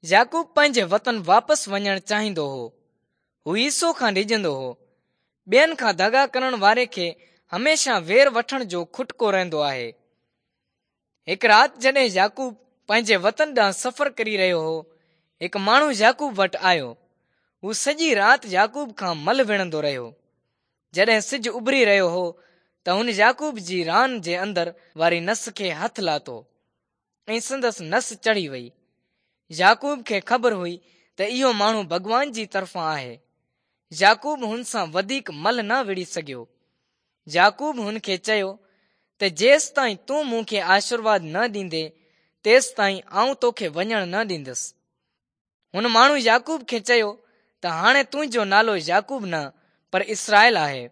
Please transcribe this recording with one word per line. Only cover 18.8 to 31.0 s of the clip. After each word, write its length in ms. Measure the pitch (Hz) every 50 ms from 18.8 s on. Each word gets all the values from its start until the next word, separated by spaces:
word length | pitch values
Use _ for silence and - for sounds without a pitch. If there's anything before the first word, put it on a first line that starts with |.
| 294 247 208
کان 220 | - 202 180 170 156
مل 220 | 143 175 233 269 262 208
وڻندو 320 | 208 202 190 175 156 151
رهيو۔ 300 | 151 147 139 127 120 117 - _ _ _ _ _ _ _ _ _ _ _ _ _ _ _
جڏهن 300 | - 170 196 220 226 214
سج 280 | 202 - - 277 214 220 202
اُڀري 320 | 247 226 226 269 269 240
رهيو 240 | 214 202 196 190 175
هو، 360 | 165 180 180 170 165 _ _ _ _ _ _ _ _ _ _
ته 80 | 170
هن 180 | 180 196 226 240
يعقوب 480 | 220 190 214 233 254 - 285 302 277 220
جي 280 | 185 170 185 180 170
ران 360 | 160 165 202 254 269 254 226
جي 160 | 170 170 170 180
اندر 320 | 185 208 202 180 170 170 170 _ _ _ _
واري 240 | 156 160 170 170 170
نس 300 | 165 180 220 226 - 233 202
کي 160 | - 208 185
هٿ 280 | 160 151 180 233 _ -
لاتو ۽ 440 | 202 170 151 147 - - 123 110 - _ _ _ _ _ _ _ _ _ _ _ _ _ _ _ _ - 220 233
سندس 420 | 226 - 262 277 247 240 208 -
نس 320 | 180 156 175 233 254 - 226 196
چڙهي 260 | - 220 220 208 180 147
وئي۔ 220 | 135 127 123 120 _ _ _ _ _ _ _ _ _ _ _ _ _ _ _ _ 165 156
يعقوب 460 | 180 190 226 - - 285 294 262 233
کي 140 | - 226 196 180
خبر 260 | - 233 254 226 247
هئي 260 | 220 190 180 175 175 180 _ _ _ _